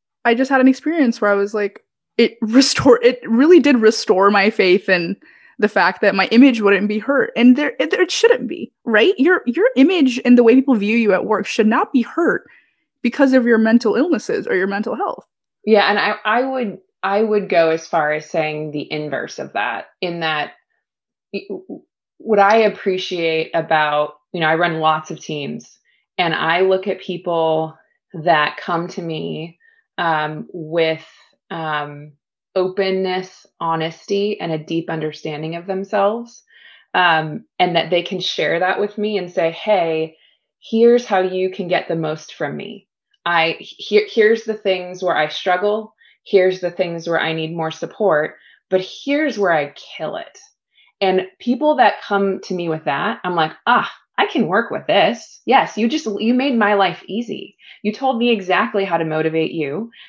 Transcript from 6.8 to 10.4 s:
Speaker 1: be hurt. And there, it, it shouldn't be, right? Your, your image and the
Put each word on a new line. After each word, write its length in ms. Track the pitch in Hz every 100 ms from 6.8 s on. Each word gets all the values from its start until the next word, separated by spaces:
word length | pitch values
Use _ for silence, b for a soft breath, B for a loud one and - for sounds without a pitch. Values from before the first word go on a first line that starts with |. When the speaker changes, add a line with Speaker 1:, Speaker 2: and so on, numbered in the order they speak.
| 208
Speaker 1:
be 120 | 208
hurt. 320 | 233 277 - -
And 200 | 240 254
there, 180 | 294 -
it, 140 | 311
it 180 | 370 370
shouldn't 360 | - 466 - -
be, 240 | - 233 _ -
right? 280 | 214 320 -
Your, 240 | 311 359 -
your 240 | 254 480 466
image 440 | 302 359 262 233 247
and 120 |
the 60 | 247